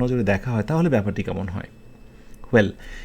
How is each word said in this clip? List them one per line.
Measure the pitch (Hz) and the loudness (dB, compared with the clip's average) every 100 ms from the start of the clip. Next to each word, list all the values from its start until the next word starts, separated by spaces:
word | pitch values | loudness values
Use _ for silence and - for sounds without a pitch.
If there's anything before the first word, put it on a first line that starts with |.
নজরে | 127 123 | 0 2
দেখা | 101 98 131 | 2 0 0
হয়, | 117 | -2
তাহলে | 104 160 175 | 2 2 4
ব্যাপারটি | 110 101 101 | 2 2 -2
কেমন | 92 92 95 | -4 -4 -6
হয়? | 90 - - - - - - - - - | -6 -10 -16 -20 -20 -20 -20 -20 -18 2
ওয়েল, | 120 98 - - - | 4 4 0 -14 -14